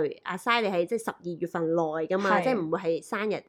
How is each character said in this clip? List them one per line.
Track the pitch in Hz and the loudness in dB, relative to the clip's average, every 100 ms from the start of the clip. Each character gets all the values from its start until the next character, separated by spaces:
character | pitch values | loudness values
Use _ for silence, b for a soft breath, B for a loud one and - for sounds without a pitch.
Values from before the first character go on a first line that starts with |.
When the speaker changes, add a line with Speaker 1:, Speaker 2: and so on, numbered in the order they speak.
Speaker 1:
係 | 151 - | 0 -2
assign | - 180 - 233 | -8 -4 2 2
你 | 214 | 4
喺 | 185 175 | 2 0
即 | 226 | -2
係 | 214 | -4
十 | |
二 | - 175 165 | -6 -8 -6
月 | 165 | -4
份 | 175 165 | -2 2
內 | 170 | 2
㗎 | 160 156 - 190 | 2 0 0 0
嘛， | 196 233 | 2 2
Speaker 2:
係。 | |
Speaker 1:
即 | 262 | 2
係 | 233 | 0
唔 | 160 | 0
會 | 160 | 0
係 | 165 165 - | 0 -2 -2
生 | 214 214 | -4 -2
日， | 185 | -4